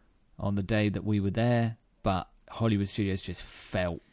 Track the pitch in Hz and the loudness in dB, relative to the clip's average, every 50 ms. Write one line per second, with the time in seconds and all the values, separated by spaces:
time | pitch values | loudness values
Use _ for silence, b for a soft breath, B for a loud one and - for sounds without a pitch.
0 | b b b b _ _ _ - - 101 101 101 95 90 113 107 107 104 98 98 | b b b b _ _ _ -4 -2 -2 0 0 0 2 2 4 4 2 2 0
1 | - 107 104 101 95 98 92 113 117 120 120 117 117 113 113 - _ _ _ _ | 0 0 2 2 2 2 2 2 2 4 4 4 2 0 -2 -6 _ _ _ _
2 | - 101 95 87 - - - - _ - - - 113 113 107 101 98 98 - - | -2 0 0 0 -2 -6 -14 -20 _ -12 -4 0 2 2 4 2 2 0 -2 -2
3 | 104 98 95 95 - - 87 - - - - - - - - 98 90 87 85 - | 0 0 -2 -4 -6 -8 -10 -10 -12 -14 -14 -16 -10 -6 -2 -2 -2 -2 -4 -6
4 | - _ | -10 _